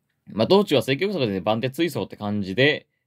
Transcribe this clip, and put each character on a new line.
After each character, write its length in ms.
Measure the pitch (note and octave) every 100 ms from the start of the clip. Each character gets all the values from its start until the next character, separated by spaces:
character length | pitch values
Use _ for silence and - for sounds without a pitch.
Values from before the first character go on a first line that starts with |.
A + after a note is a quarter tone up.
| _ _ -
ま 120 | - A2+
あ、 20 |
道 160 | G3+ G3+
中 100 | C3+
は 80 |
積 180 | A2+ C#3
極 120 | F#3+
策 140 | F#3+ A#2+
で 60 |
ね、 80 | G2
番 200 | F#2 A2+
手 100 | B2+
追 180 | C3+ E3+
走 140 | B2+
っ 60 | F#2+
て 80 | -
感 260 | G#2 G#2
じ 140 | F#2 F#2+
で、 320 | C#3 D3 - _